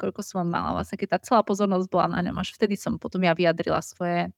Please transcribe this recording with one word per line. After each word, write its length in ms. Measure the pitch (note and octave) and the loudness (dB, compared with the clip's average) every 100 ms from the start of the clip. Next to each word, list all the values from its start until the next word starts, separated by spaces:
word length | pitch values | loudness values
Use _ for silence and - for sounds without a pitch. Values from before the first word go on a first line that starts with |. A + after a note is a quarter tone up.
koľko 240 | G3 - | -6 -6
som 240 | - F#3 E3+ | -6 -4 -2
mala, 320 | F3 - E3 | -2 -2 -2
vlastne 160 | - G3+ | -4 -6
keď 120 | G3 | -2
tá 60 | F3+ | -2
celá 200 | - A3+ | 2 2
pozornosť 420 | G#3 G3+ G3+ F#3 F#3 | 4 0 2 0 2
bola 240 | F3+ E3 F3+ | 2 2 0
na 80 | |
ňom, 160 | F3 - | -2 -4
až 160 | F#3+ - | -8 -2
vtedy 240 | G#3+ G3+ | -2 0
som 160 | - - | -4 -4
potom 240 | - F#3 | -4 0
ja 160 | F3+ E3 | 2 4
vyjadrila 480 | E3+ E3+ E3+ D#3 | 2 2 0 -2
svoje 480 | - - F3 F3 F3+ | -4 -6 -2 0 -2